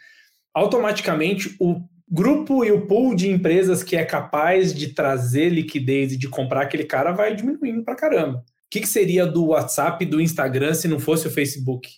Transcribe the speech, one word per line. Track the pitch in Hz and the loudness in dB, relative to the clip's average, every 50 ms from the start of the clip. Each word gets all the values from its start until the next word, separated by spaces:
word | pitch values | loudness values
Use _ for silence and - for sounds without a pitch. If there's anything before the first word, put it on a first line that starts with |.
| - - - - _ _ _ _ _ _ _ | -20 -20 -20 -20 _ _ _ _ _ _ _
automaticamente | - 165 202 - 233 214 214 208 208 - 196 160 151 156 180 202 190 - - - - | 0 0 2 2 2 0 0 -2 -2 -2 -2 0 0 0 0 -2 -2 -4 -8 -4 -2
o | 185 175 170 - - - _ _ _ _ | 0 0 0 -2 -6 -12 _ _ _ _
grupo | 180 160 196 254 302 302 - - 269 262 233 | -2 0 2 2 2 2 0 0 0 2 4
e | 208 208 | 4 2
o | - - | 2 2
pool | - 196 233 262 254 220 | 2 2 2 4 2 2
de | 175 185 196 | 2 2 2
empresas | 190 180 185 160 165 190 190 185 180 175 - | 2 2 2 2 4 4 4 4 2 0 0
que | - 175 | -2 -2
é | 165 160 | -2 -2
capaz | - - 143 139 - - 147 156 170 185 190 185 165 147 | -2 -2 -4 -4 -2 -2 0 2 4 4 4 4 2 0
de | 143 151 131 - | -2 -6 -6 -4
trazer | - 147 135 135 127 123 120 127 143 160 175 | -2 0 0 0 0 0 0 0 2 2 2
liquidez | 175 160 - 156 - 143 131 127 135 139 135 135 135 | 2 0 -2 -2 -4 -4 -2 0 0 0 0 -2 -2
e | |
de | 127 135 135 | -4 -6 -6
comprar | - 135 131 127 131 135 139 | -4 -6 -4 -2 -2 -2 -2
aquele | 139 - 147 - | -2 -2 -4 -4
cara | - - 131 143 170 185 | -2 -2 0 0 0 0
vai | 196 208 220 226 | 0 0 0 0
diminuindo | 202 226 269 302 - 285 240 226 233 226 | -2 -4 -4 -4 -4 -4 -4 -4 -4 -6
pra | - 269 | -6 -6
caramba. | - 302 311 277 202 156 139 127 123 | -2 0 0 2 2 0 0 -4 -6
O | - - _ _ _ _ | -10 -14 _ _ _ _
que | - 214 | -6 -6
que | 214 - | -4 -2
seria | - 226 196 165 175 180 180 | 0 2 2 2 2 2 2
do | 165 156 170 170 156 | 2 2 2 2 2
WhatsApp | 160 143 123 - - - 143 170 170 - 185 | 2 2 0 0 -2 -2 0 -2 -2 -2 -2
e | 143 | -2
do | 147 156 | 0 0
Instagram | 165 160 165 - 135 135 127 131 139 151 170 | 0 0 0 0 -2 -2 0 0 0 0 0
se | 160 - 170 | 0 0 -2
não | 156 131 | -2 0
fosse | 123 151 160 156 160 | 0 0 0 0 0
o | 156 | -2
Facebook | - 156 143 135 - 139 131 131 127 127 - - - | -2 -2 -2 -2 -4 -4 -4 -4 -4 -6 -8 -14 -20